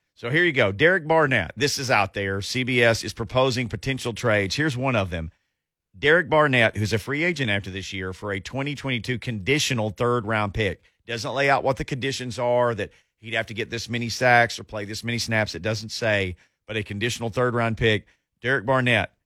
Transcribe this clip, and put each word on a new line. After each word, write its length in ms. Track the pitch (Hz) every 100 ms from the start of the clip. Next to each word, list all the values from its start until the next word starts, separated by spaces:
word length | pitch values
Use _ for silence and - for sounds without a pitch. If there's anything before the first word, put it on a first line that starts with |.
| _ -
so 140 | 117
here 140 | 156
you 80 | 175
go. 200 | 131 104
Derek 360 | 98 160 185 151
Barnett. 440 | 160 151 120 85 -
This 220 | 143 -
is 120 | 127
out 220 | 113 98
there. 280 | 104 98 98
C 220 | - 131
B 180 | 123 123
S 200 | 117 110
is 100 | 107
proposing 560 | - 107 127 131 120 120
potential 440 | 110 135 131 123
trades. 420 | 104 123 104 95 143
Here's 200 | 156 123
one 180 | 135 117
of 140 | 95
them. 220 | 85 80 _ _ _ _ _ _ 92
Derek 320 | 143 170 151
Barnett, 460 | 151 151 127 110 101
who's 160 | 107
a 60 | 104
free 240 | - 143
agent 260 | 175 156 120
after 200 | 101 95
this 200 | 95 92
year, 200 | 98 92
for 180 | 90 104
a 80 | 98
twenty 360 | - 131 143 139
twenty-two 440 | 139 120 104 123
conditional 720 | - 110 90 147 - 120 107
third-round 600 | - 120 120 101 110 104
pick. 280 | 110 101 - _ _ -
Doesn't 260 | 117 131
lay 160 | 123 139
out 140 | 139
what 140 | 135 127
the 80 | 120
conditions 520 | 135 135 127 123 117
are, 380 | 120 123 120 107
that 160 | - _ _ _
he'd 140 | 113
have 120 | 113 110
to 60 |
get 160 | 110 104
this 180 | 117 110
many 200 | 120 117
sacks 500 | - 127 120 117 -
or 40 |
play 200 | 107 107 104
this 180 | 110
many 140 | 117 117
snaps. 380 | - 110 107 85
It 60 |
doesn't 280 | 107 110 110
say, 460 | - 113 104 92 90 _ _ -
but 80 | 110
a 60 |
conditional 460 | 101 101 120 - 117
third-round 480 | 113 123 120 117 113
pick. 280 | 117 104 - _ _ _
Derek 240 | 120 131 104
Barnett, 460 | 131 123 110 90 _